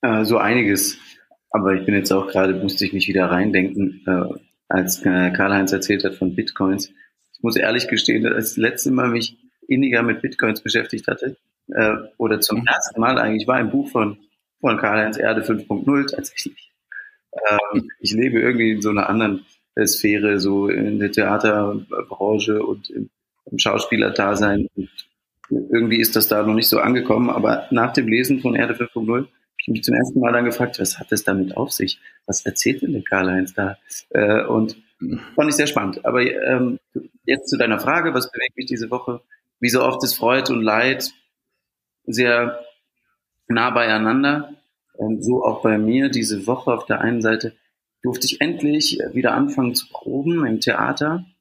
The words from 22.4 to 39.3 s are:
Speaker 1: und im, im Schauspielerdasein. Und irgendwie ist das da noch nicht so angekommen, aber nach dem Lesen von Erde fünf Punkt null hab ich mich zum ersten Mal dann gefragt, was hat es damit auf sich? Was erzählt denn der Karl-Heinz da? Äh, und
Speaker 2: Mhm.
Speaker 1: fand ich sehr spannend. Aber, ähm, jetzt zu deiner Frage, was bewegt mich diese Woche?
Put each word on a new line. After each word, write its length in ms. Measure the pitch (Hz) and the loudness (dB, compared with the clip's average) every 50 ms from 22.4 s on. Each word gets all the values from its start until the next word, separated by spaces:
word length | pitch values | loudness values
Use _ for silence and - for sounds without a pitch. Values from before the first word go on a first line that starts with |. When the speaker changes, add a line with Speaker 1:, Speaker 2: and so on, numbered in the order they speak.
| 104 110 107 107 107 | 0 0 0 0 0
Speaker 1:
und 280 | - 98 104 - - | -2 -6 -6 -10 -12
im, 200 | - - 107 107 _ _ _ _ _ _ _ - | -10 -10 -10 -10 _ _ _ _ _ _ _ -12
im 80 | - - | -4 -2
Schauspielerdasein. 1120 | - 107 101 107 - - - 110 113 107 107 - 104 98 104 98 107 104 101 101 - - _ | 0 2 2 0 -2 -2 0 2 2 0 2 0 0 0 2 2 2 2 2 0 -2 -4 _
Und 140 | - 95 - _ - - _ _ _ _ _ _ _ _ - | -8 -10 -10 _ -20 -20 _ _ _ _ _ _ _ _ -4
irgendwie 500 | - - - - - 117 117 113 113 113 | -4 -4 -2 0 2 2 2 2 2 2
ist 160 | 113 113 - | 0 2 2
das 120 | 110 107 - | 2 2 2
da 140 | 107 104 107 | 2 2 2
noch 120 | 107 107 | 2 2
nicht 140 | 110 110 - | 2 2 2
so 100 | - 107 | 2 2
angekommen, 500 | - 104 123 127 - - 107 113 123 120 | 2 4 2 2 2 2 2 2 2 0
aber 360 | 127 - 107 107 - - - - | 0 0 2 2 0 0 0 0
nach 220 | - 117 117 120 123 | 2 2 2 2 2
dem 160 | - 123 113 | 0 0 2
Lesen 320 | 110 117 127 131 143 131 | 2 2 2 2 0 0
von 140 | - 127 113 | 0 0 0
Erde 200 | 117 117 117 117 | 0 0 0 0
fünf 180 | - 120 117 _ | -4 -4 -6 _
Punkt 160 | 120 113 110 | -6 -2 0
null 140 | 117 123 139 | 0 0 -2
hab 40 | - _ _ _ _ _ _ | -4 _ _ _ _ _ _
ich 100 | - - | -6 -4
mich 140 | 117 113 - | -4 -4 0
zum 120 | - 120 | 0 2
ersten 260 | 117 123 127 - 139 | 2 2 2 2 2
Mal 120 | 123 120 120 | 2 4 2
dann 120 | 120 120 | 2 2
gefragt, 340 | 120 117 - 123 120 - - | 2 0 0 -2 -2 -2 -4
was 200 | 98 92 - - | -4 -4 -4 -8
hat 120 | - - - | -6 -4 -2
es 120 | 101 - | -2 0
damit 320 | - 98 98 95 92 92 | 0 0 0 -2 -2 -2
auf 160 | - 123 135 - | -4 -4 -4 -2
sich? 260 | - - - - - _ - - _ _ | -4 -4 -4 -4 -8 _ -20 -20 _ _
Was 200 | - 101 - - | -6 -6 -4 -4
erzählt 360 | - - - - 120 139 143 - | -6 -4 -2 0 0 0 0 -2
denn 100 | - 160 | -4 -4
der 100 | 110 95 | -4 -4
Karl-Heinz 500 | - - 98 92 92 92 92 92 95 - | -2 -2 0 0 2 0 0 -2 -2 -4
da? 220 | - 101 95 101 - _ _ - - - _ | -4 -4 -4 -6 -8 _ _ -18 -18 -18 _
Äh, 340 | - - 107 104 107 110 110 | 0 2 4 4 4 2 2
und 320 | - 117 113 110 107 - - _ _ _ _ | 2 2 2 2 0 -4 -10 _ _ _ _
Speaker 2:
Mhm. 200 | - 85 - - - - - | -8 -8 -8 -8 -10 -8 0
Speaker 1:
fand 160 | - 151 151 | 0 2 2
ich 60 | 143 | 4
sehr 100 | 147 147 | 2 0
spannend. 380 | 147 - - 101 98 90 - - | 2 0 -2 -2 -2 -6 -4 -4
Aber, 180 | - 120 123 123 | 0 2 2 2
ähm, 560 | 123 - - - - 131 127 127 123 123 - _ _ _ - - - _ _ _ | 0 0 -2 0 0 0 2 2 0 -2 -6 _ _ _ -12 -12 -12 _ _ _
jetzt 240 | - 135 143 - - | -2 -2 -2 -2 -4
zu 80 | - - | 0 0
deiner 220 | 117 113 110 104 | 2 2 2 0
Frage, 340 | - 127 147 170 165 170 139 | 0 0 0 0 0 0 -2
was 160 | 127 127 - | -2 -4 -4
bewegt 260 | - 120 123 127 _ | -8 -8 -8 -8 _
mich 100 | - 131 | -8 -8
diese 240 | 127 131 113 117 110 | -6 -6 -6 -4 -4
Woche? 300 | 120 127 - - 123 120 _ _ | -6 -6 -6 -6 -8 -8 _ _